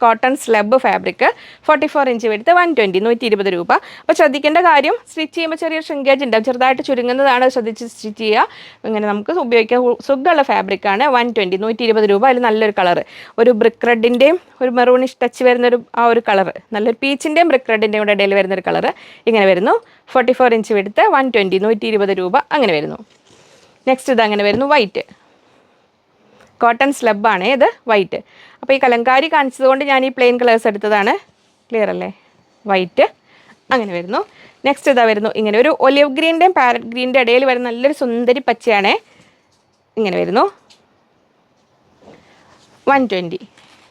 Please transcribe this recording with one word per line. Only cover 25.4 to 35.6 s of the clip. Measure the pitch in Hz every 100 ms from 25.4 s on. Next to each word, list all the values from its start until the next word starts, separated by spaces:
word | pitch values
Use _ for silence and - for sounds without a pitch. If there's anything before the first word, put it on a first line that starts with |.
| _ _ _ _ _ _ _ _ _ _ _ -
കോട്ടൺ | 233 233 269 277
സ്ലബാണ് | 233 202 220 190 196 269
ഇത്, | 311 - -
വൈറ്റ്. | 214 185 - - _ - -
അപ്പോൾ | - 269
ഈ |
കലങ്കാരി | 262 233 233 262 320
കാണിച്ചതുകൊണ്ട് | 311 269 - 262 269 285
ഞാൻ | 269 262
ഈ | 262
പ്ലെയിൻ | 247 240
കളേഴ്സ് | 247 226 226
എടുത്തതാണ്. | 202 208 208 202 392 _ _ _ _ -
ക്ലിയർ | 233 196
അല്ലേ? | 180 180 190 _ _ _ _ 208
വൈറ്റ് | 190 180 - 370 _ _ _ _ _ -
അങ്ങനെ | 254 208 175
വരുന്നു. | 180 269 415 _ - _ 269
നെക്സ്റ്റ് | 277 -
ഇതാ | 240 226
വരുന്നു | 208 214 -
ഇങ്ങനെ | 214 214